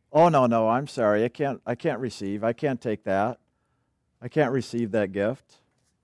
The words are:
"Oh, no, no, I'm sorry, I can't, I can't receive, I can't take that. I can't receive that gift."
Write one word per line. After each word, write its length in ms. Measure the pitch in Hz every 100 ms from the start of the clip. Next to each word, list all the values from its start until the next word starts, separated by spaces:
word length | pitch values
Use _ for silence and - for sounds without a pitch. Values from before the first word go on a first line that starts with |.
| _
"Oh, 160 | 147 175
no, 180 | 147 123
no, 200 | 113 110
I'm 180 | 123 143
sorry, 380 | - 110 104
I 60 | 120
can't, 320 | - 143 120 -
I 100 | 120
can't 260 | 165 120
receive, 420 | 123 - 98 101
I 100 | 113
can't 280 | 117 147 127
take 240 | 120 104 104
that. 340 | 95 110 - _ _ _ _ _ _ _ _
I 60 | 120
can't 240 | 156 135
receive 400 | 131 - 120 113
that 220 | 110 98
gift." 480 | 98 101 131 _ _ _ _ _ _